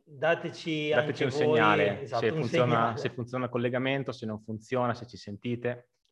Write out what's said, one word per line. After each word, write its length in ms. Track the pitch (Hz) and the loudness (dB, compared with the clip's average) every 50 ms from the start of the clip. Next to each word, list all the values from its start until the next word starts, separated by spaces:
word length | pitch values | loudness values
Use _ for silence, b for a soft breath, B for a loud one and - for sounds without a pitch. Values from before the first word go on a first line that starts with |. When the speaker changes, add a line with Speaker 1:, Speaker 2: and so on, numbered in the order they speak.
| _ | _
Speaker 1:
Dateci 840 | 165 147 131 143 160 170 165 170 156 - - - 170 156 151 151 151 | -20 -6 0 2 2 2 2 -2 -6 -10 -8 -6 -4 -2 -2 0 2
Speaker 2:
Dateci 20 | |
Speaker 1:
anche 320 | 151 151 151 151 139 - 147 | 2 2 2 2 0 0 -2
Speaker 2:
un 60 | 131 | 0
Speaker 1:
voi, 260 | 135 147 151 151 - | 0 2 2 4 4
Speaker 2:
segnale, 440 | - 110 107 104 101 101 101 98 98 | 6 6 6 6 6 4 2 0 -2
Speaker 1:
esatto, 220 | 139 117 127 113 117 | -6 -4 -2 0 0
Speaker 2:
se 60 | 110 | 0
Speaker 1:
un 80 | 107 160 | 0 0
Speaker 2:
funziona, 360 | 127 113 - 127 123 123 120 | -2 0 2 2 4 4 4
Speaker 1:
segnale. 220 | 113 117 117 110 143 | 2 2 0 0 -2
Speaker 2:
se 120 | - 120 | -4 -6
funziona 340 | - 127 117 120 127 127 127 | -6 -8 -8 -6 -4 -4 -4
il 40 | 120 | -2
collegamento, 640 | 123 120 120 123 123 123 131 135 135 139 135 135 | -2 -2 -2 0 0 0 0 0 -2 -2 -4 -6
se 140 | 120 - 117 | -8 -8 -8
non 140 | 110 107 104 - | -8 -8 -8 -8
funziona, 500 | - 110 107 - - 131 127 123 120 113 | -10 -12 -12 -6 -4 -2 0 0 0 -2
se 140 | - 117 - | -4 -8 -14
ci 80 | - | -16
sentite, 720 | 95 - 104 101 - - 120 120 120 120 120 123 120 - _ _ _ _ _ | -16 -14 -14 -14 -8 -6 -6 -6 -4 -4 -6 -6 -8 -12 _ _ _ _ _